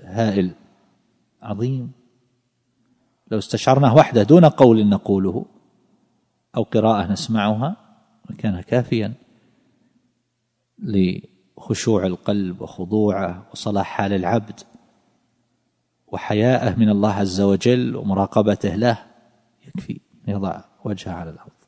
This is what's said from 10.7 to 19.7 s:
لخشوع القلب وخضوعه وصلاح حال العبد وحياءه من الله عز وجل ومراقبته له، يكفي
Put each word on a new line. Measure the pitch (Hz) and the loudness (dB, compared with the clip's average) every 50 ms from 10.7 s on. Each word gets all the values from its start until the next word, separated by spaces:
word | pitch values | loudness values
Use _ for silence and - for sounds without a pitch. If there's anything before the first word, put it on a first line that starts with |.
| _ - | _ -14
لخشوع | 214 - 104 98 92 90 92 - - - _ _ _ _ _ - - - 110 - - - 110 98 92 | -8 -4 0 0 0 0 -2 -4 -10 -18 _ _ _ _ _ -14 -8 -6 -6 -4 0 0 0 2 0
القلب | 95 90 87 - - 104 104 98 92 90 95 | -2 -4 -6 -4 -4 -4 -4 -4 -6 -8 -12
وخضوعه | - - - - 92 87 107 110 107 104 92 98 98 87 87 90 101 - - | -14 -16 -12 -12 -8 -4 -2 0 0 0 0 -2 -4 -6 -8 -10 -16 -20 -18
وصلاح | - - 110 101 98 95 | -12 -8 -4 -4 -4 -4
حال | - - - 104 98 101 | -4 -4 -4 -4 -2 -2
العبد | 95 90 87 107 117 107 104 98 - - _ - - _ _ _ _ _ _ _ _ _ _ _ _ _ _ _ _ _ _ _ _ _ _ _ _ _ | -2 -2 -2 -2 -2 -2 -6 -12 -20 -20 _ -20 -20 _ _ _ _ _ _ _ _ _ _ _ _ _ _ _ _ _ _ _ _ _ _ _ _ _
وحياءه | _ - 101 - - 107 107 110 123 127 123 127 117 90 107 | _ -14 -12 -6 -4 -2 0 2 2 2 0 0 -2 0 2
من | 113 107 | 2 2
الله | 104 101 101 107 101 | 2 2 0 0 0
عز | 101 101 98 90 98 | -2 -4 -2 -2 0
وجل | 101 101 98 95 - 120 123 123 123 123 117 | 2 2 2 2 2 2 0 0 0 -4 -6
ومراقبته | - - - 98 98 98 - - 117 104 104 101 - - 101 92 | -6 -4 -2 -2 -2 -2 0 0 0 0 0 0 -2 -2 -4 -4
له، | 98 113 120 113 - - - _ _ _ _ _ _ _ _ _ _ _ | 0 0 0 0 -2 -6 -16 _ _ _ _ _ _ _ _ _ _ _
يكفي | - | -16